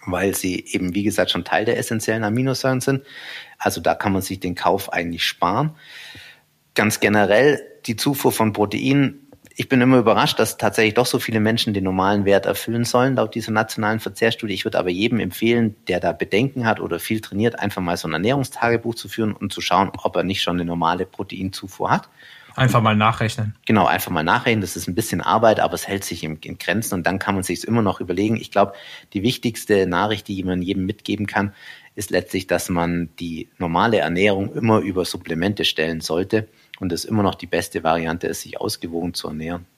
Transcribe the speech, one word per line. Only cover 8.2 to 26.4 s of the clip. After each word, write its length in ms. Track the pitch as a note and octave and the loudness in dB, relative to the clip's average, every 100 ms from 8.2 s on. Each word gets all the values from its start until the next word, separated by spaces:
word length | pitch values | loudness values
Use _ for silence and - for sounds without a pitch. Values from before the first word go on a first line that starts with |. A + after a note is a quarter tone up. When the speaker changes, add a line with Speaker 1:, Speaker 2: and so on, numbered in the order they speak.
| C3 | 0
Speaker 1:
von 220 | - A2 | 2 2
Proteinen, 680 | G2+ G#2 G#2+ C3 C#3 C3+ - _ - - - | 2 0 0 2 4 2 0 _ -20 -14 -8
ich 120 | - | 0
bin 100 | C3 | 4
immer 200 | B2 C3 | 6 6
überrascht, 380 | A2+ G#2 C#3+ - | 6 4 4 2
dass 200 | A2 - | 0 0
tatsächlich 380 | G#2+ G#2+ A2 G#2+ | -2 2 2 4
doch 100 | B2+ | 2
so 120 | B2 | 0
viele 220 | - A2+ | 0 0
Menschen 340 | G#2+ A2+ - | 2 2 0
den 120 | G2+ F#2+ | 0 0
normalen 400 | F#2 F#2+ G2+ G2 | 2 2 2 4
Wert 200 | G2 F#2+ | 4 2
erfüllen 380 | F#2 - A#2 | -2 -2 -2
sollen, 320 | A#2 B2 C3 B2 | 2 2 2 2
laut 200 | A2 - | 0 -2
dieser 180 | A2 | -2
nationalen 480 | G#2+ A2+ - G#2+ A2 | 0 -2 -2 -2 -2
Verzehrstudie. 520 | - G2+ A2+ - G#2+ | -4 0 0 0 -4
Ich 120 | F#2+ - | -4 -2
würde 120 | F2 | 0
aber 120 | F2 | 0
jedem 320 | F2+ A#2 A#2 | 0 0 0
empfehlen, 560 | F#2+ - A2+ A#2+ A2+ G#2 - | -2 0 2 4 2 -2 -4
der 140 | F2 | -2
da 100 | F2 | 0
Bedenken 540 | D#2+ - G2 C3+ C3+ A2+ | -2 0 0 0 0 -2
hat 160 | G#2 | -2
oder 180 | F#2 E2+ | -2 -4
viel 220 | - A2 | -4 -4
trainiert, 360 | - G2 A#2 - | -4 0 0 0
einfach 240 | G2+ G2 | -4 -4
mal 140 | F2 F2 | -2 -2
so 140 | E2+ | -2
ein 40 | |
Ernährungstagebuch 800 | D#2 G#2 C#3 B2 - A#2 A#2 A#2 A2+ | -2 0 0 -2 -2 0 0 -2 -8
zu 120 | G#2 | -8
führen 240 | - A2 | -4 -4
und 220 | G2+ G2 | -2 -6
zu 80 | - | -6
schauen, 300 | - F#2 F#2+ - | 0 2 2 0
ob 220 | F2+ F2 | -4 0
er 60 | |
nicht 180 | F2 F#2 | -2 -2
schon 160 | - F2 | -2 -2
eine 80 | E2+ | -2
normale 400 | E2+ E2 F2 F#2 | 0 0 0 -4
Proteinzufuhr 840 | - G2 F#2+ F#2+ - F#2+ - F#2+ | -8 -10 -6 -6 -8 -12 -6 0
hat. 200 | E3+ - _ - - - - | -2 -2 _ -20 -20 -10 0
Speaker 2:
Einfach 240 | C3 A#2+ | 2 4
mal 140 | A2 G#2 | 4 4
nachrechnen. 580 | A2 A2+ A2 - G#2+ - - | 4 2 -2 -2 -6 -4 2
Speaker 1:
Genau, 200 | G#2 A#1+ | 4 4
einfach 260 | E2 - | 2 0
mal 120 | E2 | 0
nachrechnen. 380 | D#2+ A#2 B2 A2 | 2 2 2 0
Das 140 | F#2 - | 0 -6
ist 120 | F2 | -6
ein 80 | F2+ | -4
bisschen 260 | - F2 | -2 -2
Arbeit, 400 | - G#2+ A2+ G#2+ | 2 4 6 6
aber 120 | E2 | 2
es 140 | F2 - | -2 -4
hält 160 | G2 | -6
sich 200 | - E2 | -4 -6
in, 140 | D#2 | -6
in 200 | D#2 | -8